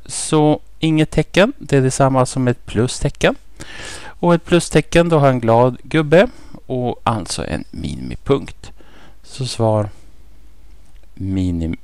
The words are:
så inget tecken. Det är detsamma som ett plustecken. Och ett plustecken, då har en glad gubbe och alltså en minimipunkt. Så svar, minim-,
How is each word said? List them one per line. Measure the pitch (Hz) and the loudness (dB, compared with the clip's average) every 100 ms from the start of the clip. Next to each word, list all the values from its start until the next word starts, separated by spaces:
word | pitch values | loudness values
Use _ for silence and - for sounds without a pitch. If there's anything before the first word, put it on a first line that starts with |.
| - | -10
så | - - 156 151 151 - - | -8 0 4 4 2 -4 -4
inget | 160 156 156 | 0 2 2
tecken. | - 151 - 208 - | 0 2 4 2 2
Det | - 139 | 0 2
är | |
detsamma | 131 - 135 131 127 | 2 4 4 4 0
som | 135 127 | 0 0
ett | 120 - | 0 -2
plustecken. | 101 127 - 147 - 170 277 - - - - - - | 0 0 0 -4 0 0 0 -8 -16 -16 -14 -14 -14
Och | - - 175 | -14 -2 2
ett | 170 - | 2 4
plustecken, | 175 - 160 - 170 170 | 2 4 0 2 2 4
då | 160 | 4
har | 139 | 4
en | 127 | 4
glad | 113 113 127 123 | 4 6 4 2
gubbe | - 156 147 160 254 - - - - | -2 0 4 6 4 0 -16 -14 -6
och | 127 120 - | -4 -4 -2
alltså | - 117 85 - - | -2 -2 -4 -6 -4
en | - - | -6 -8
minimipunkt. | - 76 65 64 60 - 135 - - - - - - - - | -8 -8 -8 -8 -6 -2 -2 -2 -14 -16 -16 -18 -18 -18 -18
Så | - - 127 | -14 -10 -8
svar, | - 113 107 104 - - - - - - - - - - - - | -2 0 0 -2 -8 -16 -18 -18 -18 -18 -18 -18 -18 -18 -18 -16
minim-, | - 95 95 92 85 82 - | -10 -4 -2 0 -2 -4 -4